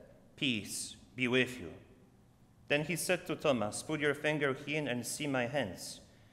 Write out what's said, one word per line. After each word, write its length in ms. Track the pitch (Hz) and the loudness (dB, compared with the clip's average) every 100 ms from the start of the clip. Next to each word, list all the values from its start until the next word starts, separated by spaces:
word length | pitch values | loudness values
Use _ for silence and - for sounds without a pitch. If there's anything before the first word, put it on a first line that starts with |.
| - - - - | -20 -20 -20 -4
"Peace 600 | 139 107 - - - - - 123 | -2 0 -4 -8 -8 -12 -14 -2
be 120 | 123 | 4
with 320 | 127 127 - | 4 4 -2
you." 120 | 82 80 - - - - - - - - - | -10 -12 -20 -20 -20 -20 -20 -20 -20 -12 0
Then 160 | 147 156 | 2 2
he 100 | 160 | -2
said 320 | - 175 - | 0 0 0
to 80 | 156 | 0
Thomas, 480 | 151 120 104 - | 2 4 2 -2
"Put 160 | - 156 | -4 0
your 160 | 147 139 | 2 2
finger 380 | 151 151 143 | 0 2 2
here 340 | 131 147 151 139 | 0 -2 -2 -2
and 180 | 123 113 | -2 -4
see 220 | - 151 | -4 0
my 180 | 131 120 | 0 2
hands, 560 | 143 101 - - - - - - | 0 -2 -4 -12 -14 -18 -20 -20